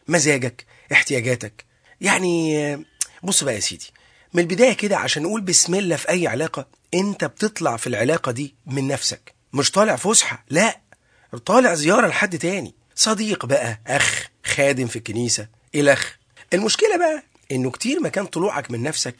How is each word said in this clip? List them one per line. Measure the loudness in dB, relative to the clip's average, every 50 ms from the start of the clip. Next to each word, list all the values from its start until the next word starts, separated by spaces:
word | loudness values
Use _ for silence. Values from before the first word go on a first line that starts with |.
| _ 0
مزاجك، | 0 2 4 2 2 2 0 -4 -6 -8 -16 _ _ _ _ -2
احتياجاتك. | 0 0 0 0 -2 -2 0 0 -2 -2 -4 -10 -14 -16 -20 _ _ _ _ _ _ _
يعني، | -2 0 0 2 2 0 0 0 0 0 0 0 -2 -2 -4
آه، | -6 -10 -16 _ _ -12 -12 -12 -10 -6
بص | -2 0 0 0
بقى | 0 -2
يا | -2
سيدي، | -4 -6 -6 -8 -14 -20 -20 _ _ _ _ _ _ _ 0
من | 0
البداية | 0 0 2 4 4 4 4
كده | 2 0 0 0 0
عشان | 0 0 -2 -2 -2
نقول | -2 -4 -4
بسم | -2 0 2 2 2 2 0
الله | 0 0 0 -2
في | -2 0 -2
أي | 0 0 0 -2
علاقة، | -2 -2 -4 -4 -6 -8 -10 -12 _ _ _ _ -2
أنت | 0 0 0 -2 -2 -4
بتطلع | -6 -2 -4 -4 -4 -2 -2 -2 -2 -2 -2
في | -4 -4
العلاقة | -2 0 2 2 2 0 0 -2
دي | -4 -4 -6 -8 -10 _ _
من | -6 -4 -2 -2 -2
نفسك، | -2 -2 -2 -4 -4 -6 _ -20 -20 _ _ _ -2
مش | 0 0 2
طالع | 4 4 4 4 2
فسحة، | 0 0 2 4 4 2 2 -2 -8 -8 _
لا، | 2 2 2 2 0 -4 _ _ -20 _ _ _ _ _ _ _ -16 -10 -2
طالع | 2 4 6 6 4 2
زيارة | 2 2 4 4 4 4 2
لحد | 2 0 0 -2 -2 -4
تاني، | -2 -4 -4 -4 -6 -10 -12 _ _ _ _
صديق | 0 0 0 2 0 0 -2 -2 -2 0
بقى، | 0 0 0 0 -2 -4 -6 -4 -2
أخ، | 0 0 0 0 -2 -4 -8 -12 -16 _ -8
خادم | -4 -2 2 2 2 2 0 -2 -4
في | -6
الكنيسة، | -8 -8 -6 -4 -4 -2 -2 -2 -4 -4 -10 _ _ _ _ -2
الأخ. | 2 4 4 4 4 0 -4 -8 -14 _ _ _ -20 -6 -2 -2
المشكلة | 0 0 0 2 2 2 2 4 2
بقى | 2 0 0 -2 -6 _ _ _ _ -6
إنه | -4 -2 -2 -2
كتير | -4 -4 -4 -4 -2 -2
ما | -2 -2
كان | -2 -4 -6
طلوعك | -4 -4 -2 -2 0 -2 -4 -6 -6
من | -6 -4 -4
نفسك | -4 -4 -4 -6 -6 -6 -8